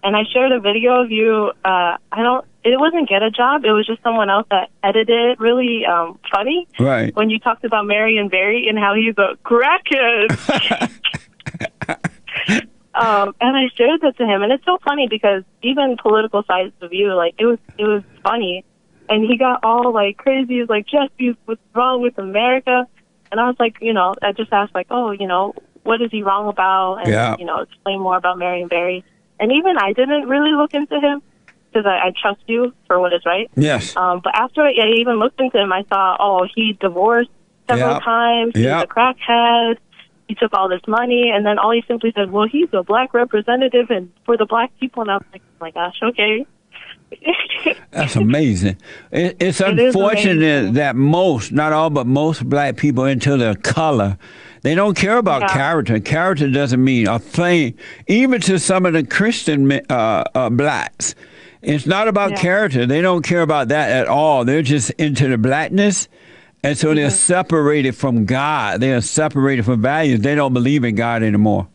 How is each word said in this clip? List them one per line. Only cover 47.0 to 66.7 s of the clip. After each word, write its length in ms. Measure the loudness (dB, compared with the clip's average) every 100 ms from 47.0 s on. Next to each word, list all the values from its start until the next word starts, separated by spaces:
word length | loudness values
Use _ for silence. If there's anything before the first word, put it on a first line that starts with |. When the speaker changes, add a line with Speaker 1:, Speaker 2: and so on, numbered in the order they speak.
| _
Speaker 1:
<laughs> 800 | -10 -4 -4 -4 -4 -4 -6 -10
Speaker 2:
That's 240 | -6 -2 0
amazing. 600 | 2 2 2 2 0 -2 -12 -20 -8
It, 260 | -2 -2 -2
it's 220 | -2 0
Speaker 1:
It 180 | 0 4
is 160 | 4 4
Speaker 2:
unfortunate 400 | 2 2 2 2 2 2
Speaker 1:
amazing. 140 | 2
Speaker 2:
that 220 | 0 0 2
most, 560 | 2 4 2 0 -2
not 180 | -2 0
all, 180 | 2 0
but 160 | 0 0
most 400 | 0 0 -2 -2
black 260 | 0 0 0
people 280 | 0 0 0
into 320 | 0 0 0
their 180 | 0 -2
color, 600 | -4 -2 0 2 0 -2 -10 -20 -20 -8
they 120 | -2 0
don't 200 | 0 0
care 200 | 2 2
about 240 | 2 0
Speaker 1:
Yeah. 40 | 0
Speaker 2:
character. 460 | 0 0 0 0 -2
Character 480 | 0 0 0 0 0
doesn't 340 | 0 0 2
mean 240 | 2 2 2
a 120 | 0
thing, 560 | -4 -2 2 2 0 -6 -18 -20 -2
even 340 | 2 2 2
to 180 | 0 0
some 260 | 2 0 2
of 60 |
the 100 | 0 -2
Christian 600 | 0 0 -2 -2 2 2
mi-, 140 | 0 -2
uh, 360 | -2 0 0 0 -2
uh, 140 | 0
blacks. 640 | 0 0 -2 -6 -8 -10 -10 -20 -20 -20 -12
It's 240 | -4 -2 0
not 220 | 0 0
about 220 | 0 0
Speaker 1:
Yeah. 60 | 0
Speaker 2:
character. 480 | 0 0 0 0 0
They 160 | 2
don't 220 | 2 0
care 180 | 0 0
about 280 | 2 0 0
that 200 | 0 2
at 160 | 0 2
all. 360 | 2 4 2
They're 180 | 2 0
just 280 | 2 0 0
into 360 | -2 -2 0 0
the 80 | 2
blackness. 720 | 2 0 0 0 0 0 -6 _ -20 -20 _ _
And 140 | -4